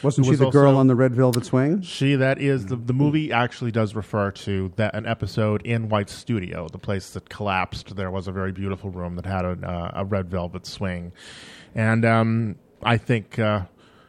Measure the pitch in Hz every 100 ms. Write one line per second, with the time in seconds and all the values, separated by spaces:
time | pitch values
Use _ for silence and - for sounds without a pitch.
0 | 139 139 131 147 131 143 139 135 131 123
1 | 131 123 127 120 - 131 147 196 175 -
2 | 139 139 131 135 139 135 98 127 120 127
3 | 147 156 156 120 123 - 120 113 107 107
4 | 95 107 101 - - 98 95 87 107 107
5 | 110 113 101 - 107 107 - 117 110 107
6 | 101 - - 113 90 82 82 92 - 98
7 | - 95 - - 104 92 90 - - 98
8 | 92 95 92 92 95 95 98 95 98 90
9 | 87 87 90 95 90 90 90 87 85 -
10 | 98 101 90 92 87 90 - - 98 87
11 | 87 - - - - - - 117 110 113
12 | 117 113 113 113 110 - _ _ 110 113
13 | - 117 92 - 107 104 92 _ - _